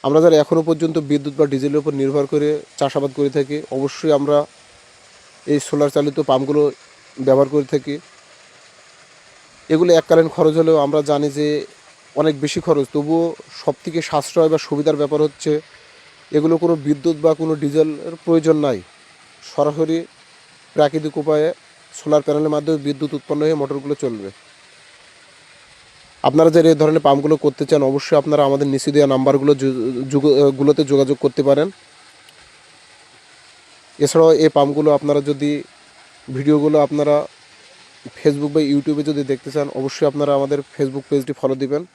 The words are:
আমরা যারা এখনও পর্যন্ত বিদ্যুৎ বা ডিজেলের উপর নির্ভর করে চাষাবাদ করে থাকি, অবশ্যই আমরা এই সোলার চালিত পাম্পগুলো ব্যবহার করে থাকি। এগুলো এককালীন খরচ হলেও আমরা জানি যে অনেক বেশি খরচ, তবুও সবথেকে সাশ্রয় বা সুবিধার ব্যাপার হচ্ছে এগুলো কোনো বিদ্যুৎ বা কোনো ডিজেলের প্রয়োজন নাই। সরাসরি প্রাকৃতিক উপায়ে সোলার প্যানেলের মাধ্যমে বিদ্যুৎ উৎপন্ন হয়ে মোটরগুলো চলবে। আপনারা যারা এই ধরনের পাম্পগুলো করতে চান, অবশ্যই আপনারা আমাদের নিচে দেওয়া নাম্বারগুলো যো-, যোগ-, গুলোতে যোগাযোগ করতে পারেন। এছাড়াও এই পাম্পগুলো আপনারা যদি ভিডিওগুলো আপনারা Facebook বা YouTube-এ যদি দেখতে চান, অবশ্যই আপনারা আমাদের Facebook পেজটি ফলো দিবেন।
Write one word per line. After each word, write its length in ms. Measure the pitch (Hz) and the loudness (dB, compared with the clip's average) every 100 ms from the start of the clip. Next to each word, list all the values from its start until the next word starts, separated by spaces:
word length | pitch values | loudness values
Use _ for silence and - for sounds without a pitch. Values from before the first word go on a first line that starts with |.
আমরা 180 | 131 151 | 2 4
যারা 140 | 165 156 | 6 4
এখনও 260 | 147 165 | 2 0
পর্যন্ত 360 | 160 156 160 156 | 0 -2 -2 -4
বিদ্যুৎ 360 | 143 147 143 139 | -2 -4 -4 -2
বা 100 | 147 | 0
ডিজেলের 320 | 139 143 147 | 0 -2 -2
উপর 160 | 147 | -4
নির্ভর 320 | 139 135 143 139 | -4 -2 -2 -2
করে 360 | 151 147 151 - - | -2 -2 -4 -8 -6
চাষাবাদ 340 | 139 143 139 135 | -4 -2 -6 -4
করে 140 | 143 | -4
থাকি, 320 | 143 135 147 156 | -2 -4 -8 -8
অবশ্যই 400 | 131 139 - 156 | -6 -6 -4 0
আমরা 340 | 143 143 147 151 _ _ _ _ _ _ _ _ _ - | 0 2 0 0 _ _ _ _ _ _ _ _ _ -4
এই 140 | 147 | -4
সোলার 300 | - 147 147 | -2 -2 0
চালিত 300 | 147 147 143 | 0 -2 -4
পাম্পগুলো 520 | 143 131 135 147 147 - - _ _ - | 0 0 0 0 0 -2 -20 _ _ -6
ব্যবহার 300 | 131 131 139 | 2 2 2
করে 140 | 147 | 0
থাকি। 360 | 135 147 131 147 _ _ _ _ _ _ _ _ _ _ _ _ _ _ _ _ - | -2 -6 -6 -12 _ _ _ _ _ _ _ _ _ _ _ _ _ _ _ _ -2
এগুলো 240 | 160 175 | 0 4
এককালীন 340 | 165 - 165 160 | 2 4 2 2
খরচ 280 | - 156 156 | 2 2 2
হলেও 220 | 160 160 | 2 2
আমরা 240 | 143 151 | 2 0
জানি 280 | 147 143 147 | 0 -2 -2
যে 360 | 139 147 151 - - _ _ _ 143 | -2 -2 -4 -8 -20 _ _ _ -2
অনেক 260 | 156 143 | -2 0
বেশি 180 | 147 - | -4 -6
খরচ, 280 | 165 147 131 | 0 0 0
তবুও 420 | 147 147 165 170 - - - - | -4 -2 -2 -2 -6 -18 -8 -6
সবথেকে 360 | 143 - 160 | -6 -6 -8
সাশ্রয় 480 | - 151 - 170 160 | -2 -4 -2 0 2
বা 80 | 156 | 0
সুবিধার 380 | - 147 147 151 | -2 -2 -2 -2
ব্যাপার 260 | 143 147 | -2 0
হচ্ছে 400 | 151 - 160 151 - - - - - _ _ | -2 -2 -4 -4 -6 -20 -20 -20 -20 _ _
এগুলো 260 | 151 156 165 | -2 0 0
কোনো 180 | 170 160 | 0 -2
বিদ্যুৎ 420 | 143 147 156 151 | -2 -2 -2 0
বা 160 | 160 | 0
কোনো 220 | 156 160 156 | 0 -4 -4
ডিজেলের 560 | 143 151 156 147 - 165 - | -2 0 0 -2 -12 -10 0
প্রয়োজন 320 | 165 160 156 | 0 2 2
নাই। 240 | 147 107 - _ _ _ _ _ - - | 0 -4 -8 _ _ _ _ _ -12 -2
সরাসরি 500 | 147 143 156 165 165 _ _ _ _ _ _ | -2 -2 -4 -4 -6 _ _ _ _ _ _
প্রাকৃতিক 440 | - 147 156 156 156 | 0 0 0 -6 -6
উপায়ে 360 | 151 151 160 - _ _ _ | -2 0 0 -4 _ _ _
সোলার 280 | - 151 151 | -14 0 0
প্যানেলের 280 | 143 147 156 | 2 -2 0
মাধ্যমে 280 | 151 147 156 | -2 -2 -4
বিদ্যুৎ 360 | 143 139 147 | -4 -6 -6
উৎপন্ন 280 | 147 - 147 | -8 -6 -2
হয়ে 120 | 151 | -2
মোটরগুলো 420 | 156 139 139 139 143 | -2 -4 -6 -6 -6
চলবে। 360 | 135 113 98 - _ _ _ _ _ _ _ _ _ _ _ - _ - _ _ _ _ | -6 -6 -12 -16 _ _ _ _ _ _ _ _ _ _ _ -20 _ -20 _ _ _ _
আপনারা 260 | - 147 165 | 0 4 4
যারা 200 | 160 160 | 6 4
এই 60 | 151 | 4
ধরনের 240 | 156 160 | 2 2
পাম্পগুলো 360 | 143 143 147 156 | 2 2 2 0
করতে 300 | 151 135 139 | 0 -2 0
চান, 180 | 151 | 2
অবশ্যই 340 | 135 139 - 151 | 2 -2 0 0
আপনারা 280 | 143 147 139 | 2 2 2
আমাদের 220 | 139 143 | 0 -2
নিচে 240 | 135 - | -2 0
দেওয়া 160 | 143 139 | 2 4
নাম্বারগুলো 480 | 131 135 139 143 143 | 2 2 2 2 2
যো-, 480 | 135 127 117 127 135 | 0 -2 -4 -6 -2
যোগ-, 420 | 143 147 135 143 | 0 4 4 4
গুলোতে 320 | 135 143 147 | 2 0 2
যোগাযোগ 340 | 143 139 135 143 | 2 0 0 0
করতে 260 | 139 - | -2 0
পারেন। 280 | 139 139 170 - _ _ - _ - _ - _ _ _ _ _ _ _ _ _ _ _ _ _ _ - | 0 2 0 -6 _ _ -20 _ -20 _ -20 _ _ _ _ _ _ _ _ _ _ _ _ _ _ -4
এছাড়াও 340 | 147 165 160 | 0 4 6
এই 160 | 151 156 | 6 4
পাম্পগুলো 420 | 147 143 143 151 | 2 0 2 2
আপনারা 300 | 143 147 143 | 2 2 -2
যদি 420 | 143 139 147 147 - _ _ _ _ _ - | -2 -4 -4 -4 -8 _ _ _ _ _ -12
ভিডিওগুলো 500 | 131 139 151 151 151 | -4 0 2 4 2
আপনারা 480 | 143 147 147 147 147 _ _ _ - - - _ 127 - | 2 0 0 0 -2 _ _ _ -20 -20 -20 _ -20 -2
Facebook 260 | - 143 147 | -2 0 -2
বা 120 | 151 | -2
YouTube-এ 420 | 147 143 139 147 | 0 -2 -2 -4
যদি 200 | 147 147 | -4 -6
দেখতে 280 | 139 131 - | -4 -6 -6
চান, 180 | 147 143 - | -6 -6 -6
অবশ্যই 320 | 135 - 151 | -8 -2 -2
আপনারা 280 | 143 147 139 | 0 -2 0
আমাদের 240 | 139 143 | 0 -4
Facebook 440 | 139 - 139 139 - | -6 -6 -6 -6 -4
পেজটি 240 | 143 131 | -4 -4
ফলো 220 | 139 131 131 | -8 -8 -6
দিবেন। 300 | 135 147 180 | -6 -6 -8